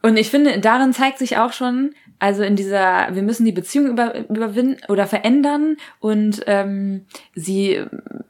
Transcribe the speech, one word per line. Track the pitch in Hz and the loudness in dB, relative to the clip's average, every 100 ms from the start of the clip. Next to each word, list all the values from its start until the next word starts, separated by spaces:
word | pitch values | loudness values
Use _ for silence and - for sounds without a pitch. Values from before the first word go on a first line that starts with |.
Und | 226 220 | 4 4
ich | 214 | 2
finde, | 285 294 202 | 2 2 2
darin | 214 240 269 | 2 4 2
zeigt | 247 269 269 | 2 0 -2
sich | 254 - | -4 0
auch | 240 | -2
schon, | - 247 247 277 294 _ _ | -2 -4 -2 -4 -6 _ _
also | 196 202 | -2 0
in | 202 202 | 0 0
dieser, | 196 196 185 180 - | 0 2 2 2 0
wir | 185 | -2
müssen | 202 226 226 | -2 2 2
die | |
Beziehung | 180 175 285 285 | 0 -2 0 0
über-, | 240 233 - 226 | 0 -2 -4 -6
überwinden | 214 226 202 254 269 - | -4 -2 0 -2 -2 -2
oder | 196 196 | 0 0
verändern | 214 220 269 285 294 302 302 - - | 0 2 2 2 0 0 -2 -8 -8
und, | 214 214 214 208 - | -2 0 0 -2 0
ähm, | 202 196 196 196 196 190 - - - | 0 0 -4 -4 -6 _ -20 -18 -12
sie | 165 190 196 50 - - - - | -4 -2 0 -2 -4 -12 -16 -18